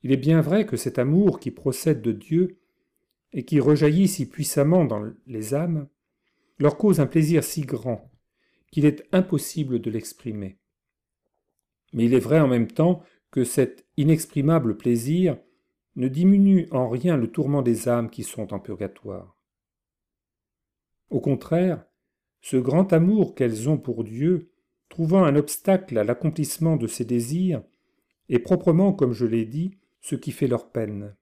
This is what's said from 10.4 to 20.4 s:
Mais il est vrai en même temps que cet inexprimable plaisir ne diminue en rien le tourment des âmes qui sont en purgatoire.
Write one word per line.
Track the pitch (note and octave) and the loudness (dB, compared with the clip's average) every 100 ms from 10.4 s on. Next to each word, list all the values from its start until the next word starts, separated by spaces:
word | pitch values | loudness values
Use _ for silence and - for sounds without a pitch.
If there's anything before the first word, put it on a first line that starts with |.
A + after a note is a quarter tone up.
| G2 - _ _ _ _ _ _ _ _ _ _ _ _ _ | -10 -14 _ _ _ _ _ _ _ _ _ _ _ _ _
Mais | A#2 A#2 | -2 2
il | |
est | B2+ | 2
vrai | A2+ D#3 | 4 2
en | C#3+ | 4
même | A#2+ A2+ | 2 0
temps | - E3 F3 _ _ _ | 0 2 2 _ _ _
que | - | -4
cet | B2 - B2+ - _ - | -2 0 -2 -2 _ -2
inexprimable | D3 D#3+ - D3+ C#3+ E3 A#2+ G2+ | 2 2 0 -2 0 2 0 -4
plaisir | B2 A#2 A#2+ E3+ F#3 B2 _ _ _ _ _ - | -2 -2 0 0 0 -2 _ _ _ _ _ -6
ne | B2+ | -4
diminue | C3+ F3+ G3+ G3 F#3+ - | 2 4 6 6 4 2
en | C3+ B2+ | -2 -2
rien | B2 A#2+ D3+ | -2 0 0
le | A#2 | -2
tourment | - C3+ C#3+ | -2 -2 0
des | A#2+ A2 B2+ | 0 0 0
âmes | A#2+ A2+ | -2 -2
qui | - | -8
sont | G#2 - G2+ | -14 -10 -10
en | G2+ | -10
purgatoire. | - G2 G2 - - F#2 F#2 _ _ _ _ _ _ _ _ _ _ _ | -10 -10 -10 -10 -16 -14 -16 _ _ _ _ _ _ _ _ _ _ _